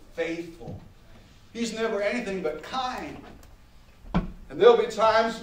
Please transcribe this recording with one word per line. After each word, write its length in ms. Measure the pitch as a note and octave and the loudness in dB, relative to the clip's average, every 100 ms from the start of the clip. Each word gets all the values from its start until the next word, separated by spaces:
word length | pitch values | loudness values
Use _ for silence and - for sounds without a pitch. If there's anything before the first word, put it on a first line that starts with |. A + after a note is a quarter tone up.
| - | -12
faithful. 680 | - E3 E3+ E3+ - - - - - - - - - - | -6 -4 -4 -8 -14 -14 -14 -16 -20 -20 -20 -20 -20 -14
He's 220 | A3 A#3 | -6 -4
never 260 | A3 A3+ G3+ | -2 -2 0
anything 420 | G#3 A#3+ G3 F#3+ | 0 -2 -4 -4
but 200 | D#3 D3+ | -4 -4
kind. 560 | - B3+ B3+ A3+ E3+ - - - - - - - - - - - - - - | -6 -4 -4 -6 -8 -12 -16 -20 -20 -20 -20 -20 -20 -20 -4 -2 -2 -6 -10
And 80 | D3 | 6
there'll 160 | G#3+ A3+ | 8 8
be 100 | - | 4
times 480 | - A3 A3 A3+ - | 2 4 4 2 -2